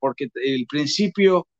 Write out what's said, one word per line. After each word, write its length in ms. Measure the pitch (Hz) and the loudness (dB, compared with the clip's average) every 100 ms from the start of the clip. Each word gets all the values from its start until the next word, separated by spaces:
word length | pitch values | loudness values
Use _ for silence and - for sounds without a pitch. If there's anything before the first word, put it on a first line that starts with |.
porque 300 | 135 127 131 | -6 -4 -8
el 320 | 127 135 131 120 | -6 -4 -2 -4
principio 800 | 147 147 - 202 190 190 180 - | -4 -4 -2 -2 2 4 4 0